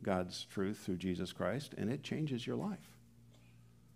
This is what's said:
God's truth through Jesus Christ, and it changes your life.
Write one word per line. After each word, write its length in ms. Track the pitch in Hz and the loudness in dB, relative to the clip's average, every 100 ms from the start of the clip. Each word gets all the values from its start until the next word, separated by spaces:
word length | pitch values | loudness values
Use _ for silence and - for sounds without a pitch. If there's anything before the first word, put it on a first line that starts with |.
God's 440 | 101 92 90 - - | 2 4 2 -4 -4
truth 320 | - 98 107 | 0 0 0
through 200 | - 87 | -2 0
Jesus 360 | 92 87 90 | 2 2 -2
Christ, 400 | - 90 120 147 - | 0 2 2 -2 -2
and 120 | 104 | 0
it 140 | 147 | 0
changes 440 | - - 151 123 120 | -2 0 0 0 0
your 80 | 120 | 0
life. 400 | 185 196 - - - - - - - - - - - | -2 -4 -10 -20 -20 -20 -20 -20 -20 -20 -20 -20 -20